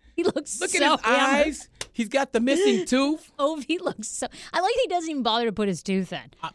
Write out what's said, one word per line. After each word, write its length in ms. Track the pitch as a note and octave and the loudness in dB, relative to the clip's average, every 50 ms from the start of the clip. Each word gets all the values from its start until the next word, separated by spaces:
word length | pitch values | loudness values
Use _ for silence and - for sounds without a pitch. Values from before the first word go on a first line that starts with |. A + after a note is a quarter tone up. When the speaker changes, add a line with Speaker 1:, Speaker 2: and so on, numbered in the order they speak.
| _ - - | _ -10 -4
Speaker 1:
He 80 | - E4+ | 0 0
looks 360 | F4+ - E4 D4 - - - | 0 0 -2 -6 -8 -8 -6
Speaker 2:
Look 120 | F#4 F#4+ | -4 -2
Speaker 1:
so 120 | - F4+ C#4 | 0 2 4
Speaker 2:
at 80 | D4 D#4 - | 4 2 2
his 20 | - | 2
Speaker 1:
hammered. 400 | G#3+ B3 C#4 C#4 C4+ C#4 C#4+ D4 | 2 2 4 4 4 4 4 2
Speaker 2:
eyes. 220 | D#4 D4 - - _ _ - - - - | 2 0 -8 -12 _ _ -16 -16 -10 -4
He's 160 | - A#3 A3+ | -6 -4 0
got 240 | C4 C4+ C#4 - - | 0 0 0 0 0
the 60 | A3 | 0
missing 460 | A#3 C4 C#4+ E4+ G4 G#4 - F#4 F4 | 2 2 2 4 4 4 4 2 2
Speaker 1:
<laughs> 20 | |
Speaker 2:
tooth. 440 | - B3+ C4 C#4 C#4+ D#4 D#4+ - - _ | 2 2 2 2 2 0 -4 -6 -14 _
Speaker 1:
Ovi 420 | - C#4+ D4 D#4+ D4+ B3 - D#4+ F4+ | -2 -2 -2 -2 -2 -4 -4 -4 -2
looks 280 | F#4 - - - G#3+ | -2 -6 -6 -6 -10
so, 180 | - - - C4+ - - - - - | -10 -8 -8 -8 -8 -8 -14 -12 -6
I 100 | - E4 | -2 0
like 120 | F4+ G4+ A#4+ C5 | 0 0 2 0
he 60 | B4+ | 0
doesn't 220 | E4 F4+ F4+ E4 D#4+ | 0 0 -2 -2 -2
even 100 | D#4 C#4 A#3 | -4 -2 0
bother 220 | A#3 G#3+ A#3 A#3+ | 0 0 0 0
to 60 | A3+ | -2
put 160 | F#3 G#3+ G#3+ | 0 0 -2
his 160 | G3+ F3+ D3+ - | -2 -2 -4 -2
tooth 280 | - F#3+ F#3+ F#3 - | -2 -2 0 -2 -4
in. 80 | F3+ C#3+ A2+ C3+ - - | -8 -12 -12 -14 -16 -12
Speaker 2:
Uh, 80 | - D#3 | -12 -12